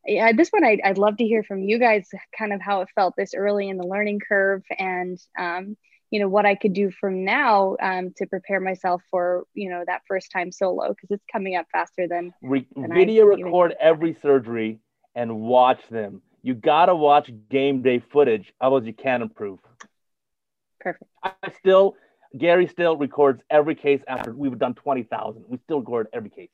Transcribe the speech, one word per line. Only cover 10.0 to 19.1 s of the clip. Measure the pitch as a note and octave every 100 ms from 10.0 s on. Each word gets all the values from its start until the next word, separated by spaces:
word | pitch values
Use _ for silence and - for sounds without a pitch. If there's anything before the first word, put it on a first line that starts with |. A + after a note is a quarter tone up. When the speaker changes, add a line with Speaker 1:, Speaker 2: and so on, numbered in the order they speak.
| _
Speaker 1:
first | F#3+ -
time | F#3 F3
solo, | - F#3+ F3+ -
'cause | G3+ -
it's | G3+ -
coming | A3 F#3+
up | F3+ E3
faster | F3 E3+ - F3
than, | F3 F3 _
Speaker 2:
Re-, | C3 C3+ B2+
Speaker 1:
than | C#3 C3
I | F3
Speaker 2:
video | F#3+ A3 G#3
Speaker 1:
even | F#3+
Speaker 2:
record | F3+ F3 F3
Speaker 1:
thought. | C#3+
Speaker 2:
every | D#3 D#3+ E3 D#3
surgery | D3 C#3 A2+ A#2 A2 A2 _ _ _
and | A#2+ A#2 A2+
watch | A2 B2 B2 B2+ -
them. | A2+ G#2 F#2+ _ _
You | B2
gotta | B2 D#3+ D3+ F3+ F3
watch | D3 C#3+ D3 A2 G#2+
game | C3+ C#3 C3+
day | B2+ B2
footage, | - D3 C#3 A2 F#2+ _
otherwise | C3 C3+ A2+
you |
can't | G#2+ C3+